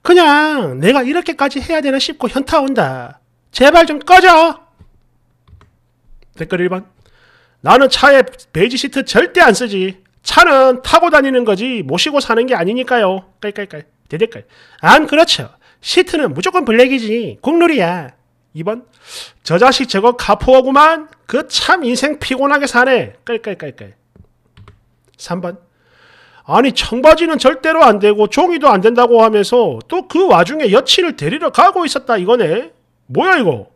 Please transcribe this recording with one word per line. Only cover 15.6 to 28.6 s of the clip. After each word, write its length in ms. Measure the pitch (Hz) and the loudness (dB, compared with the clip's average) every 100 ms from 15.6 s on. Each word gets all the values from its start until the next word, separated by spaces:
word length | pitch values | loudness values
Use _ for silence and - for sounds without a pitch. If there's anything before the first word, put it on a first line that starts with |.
| _ _ | _ _
시트는 520 | - - 370 330 247 | -4 -2 -2 -2 -4
무조건 300 | 139 370 359 349 | -2 -2 -2 0
블랙이지. 720 | 226 254 262 220 226 196 - | 2 2 0 -4 -6 -8 -8
국룰이야." 680 | - 339 339 285 170 180 135 _ _ _ _ | -4 0 0 0 -2 -4 -12 _ _ _ _
이 100 | 156 | -12
번. 220 | 165 233 _ _ - - - _ | -10 -10 _ _ -20 -20 -20 _
"저 140 | - 170 | -4 2
자식 300 | 254 - 254 | 2 2 -4
저거 240 | 196 226 | 0 0
카푸어구만. 960 | 247 - 208 - 262 254 277 302 320 311 _ - | 0 -2 -2 4 2 4 2 2 2 -8 _ -6
그 220 | 254 311 | -6 -4
참 360 | - - 370 | -6 -2 -2
인생 360 | 254 240 285 294 | -2 -4 -4 -6
피곤하게 480 | - 262 277 285 277 | -8 -4 -2 -2 -2
사네." 460 | 240 254 240 113 _ - | 0 2 0 -2 _ -10
깔깔깔깔. 720 | 226 220 180 151 - 101 _ _ _ _ _ _ _ - _ _ _ _ _ | -10 -10 -12 -14 -16 -20 _ _ _ _ _ _ _ -20 _ _ _ _ _
삼 240 | - 175 | -12 -10
번. 160 | 175 180 _ _ _ _ _ _ _ _ | -10 -14 _ _ _ _ _ _ _ _
"아니, 280 | - 175 269 | -4 0 0
청바지는 640 | 247 - 240 302 311 330 311 | -2 -8 2 4 4 2 0
절대로 440 | 262 320 320 320 | 0 0 -2 4
안 140 | 277 208 | 4 4
되고 280 | 208 208 214 | 0 2 0
종이도 400 | 269 349 339 | 0 -2 2